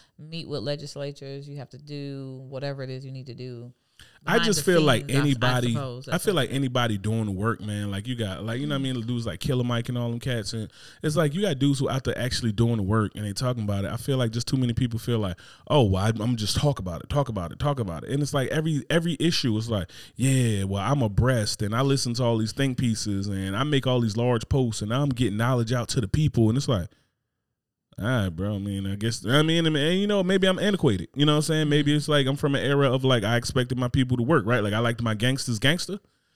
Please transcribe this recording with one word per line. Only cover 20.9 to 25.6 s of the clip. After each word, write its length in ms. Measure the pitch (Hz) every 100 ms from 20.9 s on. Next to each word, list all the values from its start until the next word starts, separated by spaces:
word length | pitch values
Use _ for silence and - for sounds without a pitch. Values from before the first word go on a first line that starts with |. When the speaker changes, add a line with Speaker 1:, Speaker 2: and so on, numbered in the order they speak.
| 143
Speaker 2:
abreast 580 | 131 95 120 127 104 -
and 140 | 101 113
I 60 |
listen 320 | 139 139 123
to 100 | 117
all 140 | 120 117
these 140 | 110
think 260 | - 135 123
pieces 500 | 127 110 107 98 98
and 260 | 98 95
I 80 | 98
make 240 | 147 139 131
all 140 | 127
these 160 | 117 107
large 320 | 123 120 -
posts 320 | 139 123 110
and 120 | 104
I'm 180 | 123 143
getting 260 | 120 113 104
knowledge 360 | 117 127